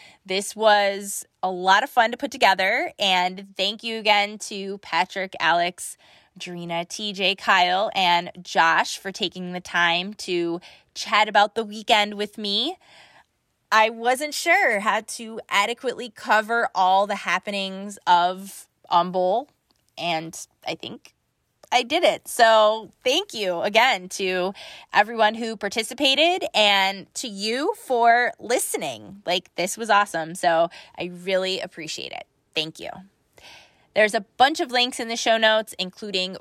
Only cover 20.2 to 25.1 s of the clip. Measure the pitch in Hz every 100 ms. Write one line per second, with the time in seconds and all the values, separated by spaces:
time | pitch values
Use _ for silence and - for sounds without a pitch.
20.2 | 165 - - _ - 165 - 226 _ _
21.2 | _ _ _ _ _ 247 240 320 320 170
22.2 | - - 226 220 214 220 202 _ 254 302
23.2 | 415 233 190 170 - 214 254 196 185 -
24.2 | 190 185 180 196 - - - - 208